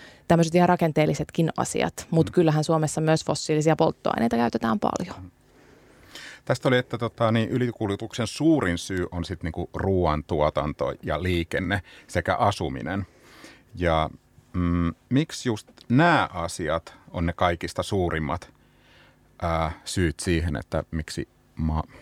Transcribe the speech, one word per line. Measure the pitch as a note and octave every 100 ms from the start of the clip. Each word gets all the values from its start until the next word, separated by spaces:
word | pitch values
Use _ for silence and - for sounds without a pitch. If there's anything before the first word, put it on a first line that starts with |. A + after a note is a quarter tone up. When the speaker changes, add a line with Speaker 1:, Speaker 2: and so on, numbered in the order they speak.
| - - -
Speaker 1:
tämmöiset | E3+ E3 F3
ihan | F3
rakenteellisetkin | F3+ E3+ D3+ D#3 D3 D#3 - E3 -
asiat, | - - - - -
mut | E3 D#3+
Speaker 2:
Mm. |
Speaker 1:
kyllähän | - E3 D#3
Suomessa | D3+ D#3+ D3+ -
myös | D#3 D#3 -
fossiilisia | C#3+ - D3+ D#3 D#3
polttoaineita | D#3+ - - - A#3 A#3
käytetään | A#3 A3+ A3+ A3
paljon. | - - F#3 - - - _ _ - - _ - - - - - -
Speaker 2:
Tästä | B2+ C#3
oli, | B2
että | - A2+
tota, | A#2 - A2+
niin, | A2+ A2
ylikulutuksen | B2+ B2 - G#2+ G2 A2+ - A2
suurin | - D3+ D#3 F#2 F2
syy | - F#2 F2
on | F2 E2+
sit | F2
niinku | E2+ E2+ F2
ruoantuotanto | - G2 F#2 E2+ D2+ - D#2 D2+ D2 D2 C#2 C2 -
ja | F2 D2+
liikenne | F#2 F2 E2+ F#2+ F2+ G2+ - - -
sekä | G#2 - F#2
asuminen. | G#2 - D#2 C2 A#1+ G2 F#2+ _ - - - - _ F2
Ja, | F2 D#2+ D#2 - _ _ _
mm, | F#2 F2 F2 E2+ - _
miksi | B2 D#3+ - B2+
just | A2 - - -
nämä | B2 E3+ D3+ F#2
asiat | F#2 E2+ - D#2+ E2 - - -
on | F2+ E2+
ne |
kaikista | - F2+ F2 E2 -
suurimmat, | F2 G2+ F2 D#2+ D2+ E2+ - _ _ _ _ - _ _ _ -
ää, | F2 E2 D#2+ D#2+ -
syyt | - F2 -
siihen, | - E2 D#2+ C2
että | - D#2 -
miksi | E2 D#2 - C2+ _ _ -
ma-, | D#2+ D#2 - -